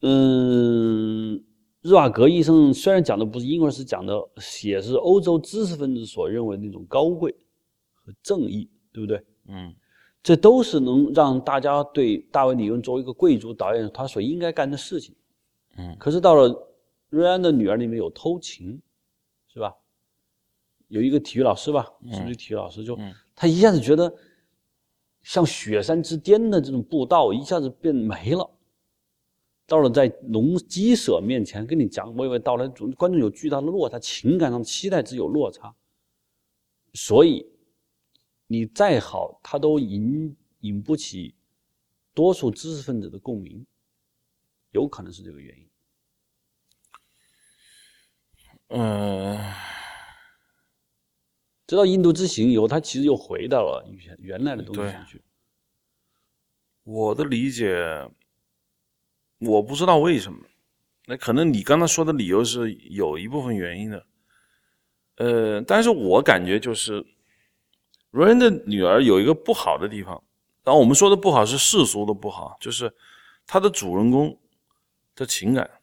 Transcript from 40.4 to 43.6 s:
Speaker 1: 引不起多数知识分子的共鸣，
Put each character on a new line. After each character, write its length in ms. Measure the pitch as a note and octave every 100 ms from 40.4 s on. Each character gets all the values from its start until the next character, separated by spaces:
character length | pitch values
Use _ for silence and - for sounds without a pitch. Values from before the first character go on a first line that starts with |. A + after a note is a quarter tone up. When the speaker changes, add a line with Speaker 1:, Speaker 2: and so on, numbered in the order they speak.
| _ _
Speaker 1:
引 220 | G#2 G2+
不 120 | G2+
起 400 | D#3 - F#2 E2 _ _ _ _ _ _ _ _
多 220 | - E3+
数 160 | F#3 C3
知 260 | G#2 D#3+ D#3
识 60 |
分 180 | C3+ A#2+
子 80 | F#2+
的 100 | G2
共 220 | A2+ A2+
鸣， 240 | F2+ D2